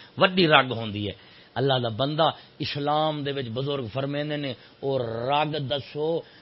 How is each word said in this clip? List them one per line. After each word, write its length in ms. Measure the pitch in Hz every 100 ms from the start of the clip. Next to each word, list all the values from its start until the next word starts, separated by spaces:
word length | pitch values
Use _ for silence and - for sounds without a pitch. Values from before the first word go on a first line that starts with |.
| - -
وڈی 300 | 190 185 165
رگ 240 | 147 131
ہوندی 360 | 113 110 104 101
ہے۔ 240 | - - - - 117
اللہ 180 | 139 127
دا 60 | 120
بندہ، 400 | 107 139 151 151 - - -
اسلام 640 | 147 147 143 151 156 151
دے 80 | 143
وچ 140 | 139 120
بزرگ 400 | 117 139 143 117
فرمیندے 440 | 135 139 143 151 147
نے، 160 | 139 120 - -
او 200 | 139 135
رگ 520 | 117 113 123 143 156
دسو 680 | 151 131 143 - 147 156 165 - -